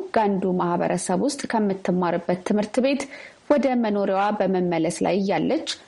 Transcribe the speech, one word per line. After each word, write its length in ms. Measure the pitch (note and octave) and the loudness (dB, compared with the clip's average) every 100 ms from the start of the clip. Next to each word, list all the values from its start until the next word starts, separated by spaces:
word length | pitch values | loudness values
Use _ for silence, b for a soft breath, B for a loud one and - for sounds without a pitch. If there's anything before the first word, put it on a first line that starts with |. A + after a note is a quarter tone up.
| - | 0
ጋንዱ 340 | A3+ G3+ F#3+ F#3+ | 0 2 2 0
ማህበረሰብ 680 | F3+ F3 F3 E3 F3 - F#3 | 0 0 0 0 -2 -2 0
ውስጥ 200 | C4 - - | 0 -4 -4
ከምትማርበት 960 | A3+ G3+ F#3+ - F3+ F3 E3+ - F3+ | -2 0 -2 -2 0 0 -2 -2 -4
ትምህርት 320 | - G#3 G#3 - | 0 -2 0 0
ቤት 200 | C4 C#4+ - B B B - | 0 0 -4 B B B 0
ወደ 180 | D4 C4+ B3 | 2 4 2
መኖሪያዋ 460 | A3 G3+ G3 F#3+ G#3 | 0 0 2 2 2
በመመለስ 600 | G#3+ F#3+ F#3 F3+ E3 D#3+ - | 2 2 2 2 0 0 0
ላይ 180 | F3+ F#3 | 0 2
ያለች 440 | G3 D#3+ E3+ D4+ - - | 2 0 0 -2 -2 -10